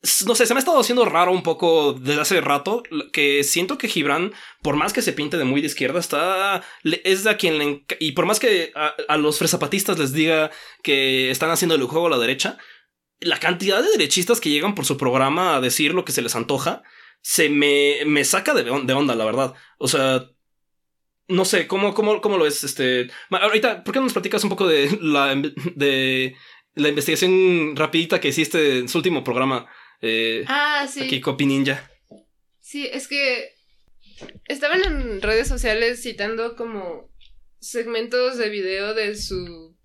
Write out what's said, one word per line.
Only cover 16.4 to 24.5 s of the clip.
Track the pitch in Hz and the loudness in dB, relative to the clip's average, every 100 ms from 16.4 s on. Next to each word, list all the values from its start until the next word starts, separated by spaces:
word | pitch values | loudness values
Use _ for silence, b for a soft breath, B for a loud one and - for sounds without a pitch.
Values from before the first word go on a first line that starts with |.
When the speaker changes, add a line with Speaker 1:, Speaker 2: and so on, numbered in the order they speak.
| 113 - - - B B B B | -2 -2 -2 -6 B B B B
Speaker 1:
se | - - 151 | -4 2 2
me, | 147 147 143 143 143 | 4 4 4 4 2
me | 147 147 | 0 2
saca | 147 190 196 | 2 0 2
de | 277 120 | 0 0
on-, | 139 127 | -2 0
de | |
onda, | 131 147 | 0 0
la | 113 | 0
verdad. | 110 117 131 B B B | 0 0 -2 B B B
O | 135 | -2
sea, | 147 135 131 131 _ _ _ _ _ _ _ _ _ _ | 0 2 0 -4 _ _ _ _ _ _ _ _ _ _
no | 180 185 | 0 2
sé, | 190 156 | 2 0
¿cómo, | 190 202 | 0 0
cómo, | 202 208 214 | 0 2 2
cómo | 214 190 | 2 2
lo | |
ves? | 151 143 | 2 0
Este, | 139 135 127 127 123 B B | -6 -2 0 0 -2 B B
ma-, | 180 | 0
ahorita, | 208 214 240 202 | 2 2 2 -2
¿por | - | -4
qué | 240 | -2
no | |
nos | 262 | 0
platicas | - 190 208 | -2 -2 -2
un | 202 | -2